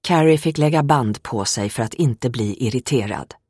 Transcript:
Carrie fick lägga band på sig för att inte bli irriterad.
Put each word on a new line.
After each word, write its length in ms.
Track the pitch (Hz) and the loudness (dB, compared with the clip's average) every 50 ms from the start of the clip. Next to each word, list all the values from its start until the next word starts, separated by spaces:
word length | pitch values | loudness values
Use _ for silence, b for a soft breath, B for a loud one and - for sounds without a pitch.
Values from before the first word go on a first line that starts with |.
| - | 0
Carrie 340 | - 180 160 156 160 156 | 0 2 4 6 6 4
fick 200 | 151 - 165 151 | 4 2 -2 0
lägga 260 | 151 151 151 160 160 143 | 2 2 2 2 2 2
band 400 | 143 156 139 117 107 104 - _ | 4 2 2 2 0 -2 -4 _
på 220 | - - 104 98 | -8 -6 -4 -4
sig 240 | - - 113 101 101 | -4 -4 -4 -4 -4
för 140 | - - 113 | -2 -4 -4
att 100 | 104 - | -4 -2
inte 360 | - 170 139 113 - - 123 | 0 0 0 0 -2 -4 -4
bli 260 | 117 120 107 104 101 - 131 | -2 -2 -2 -2 -2 -2 -4
irriterad. 680 | 110 127 127 - - 147 123 101 104 98 73 - _ - _ _ | -2 -2 -4 -2 0 -2 -2 0 -2 -8 -8 -10 _ -18 _ _